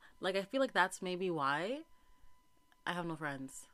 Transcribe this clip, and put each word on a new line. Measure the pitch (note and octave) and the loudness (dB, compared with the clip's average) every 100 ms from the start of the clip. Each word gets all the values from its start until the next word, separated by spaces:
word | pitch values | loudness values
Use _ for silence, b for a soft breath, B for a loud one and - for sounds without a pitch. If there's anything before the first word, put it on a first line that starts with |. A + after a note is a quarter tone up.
| B B | B B
Like, | F#3 F#3+ | 0 0
I | |
feel | G3 C4+ | 0 2
like | C4+ | 2
that's | G3 F#3 - | 4 4 2
maybe | F#3 F3+ F#3 | -4 -2 0
why | E3 C3+ D3 F#3 C#4 D#4+ b b b b b b - _ - - | 2 2 2 0 -4 -8 b b b b b b -20 _ -10 -4
I | |
have | F3 E3+ | -2 -2
no | D#3 | -2
friends. | D#3 C#3 C3+ - - | -4 -4 -8 -12 -18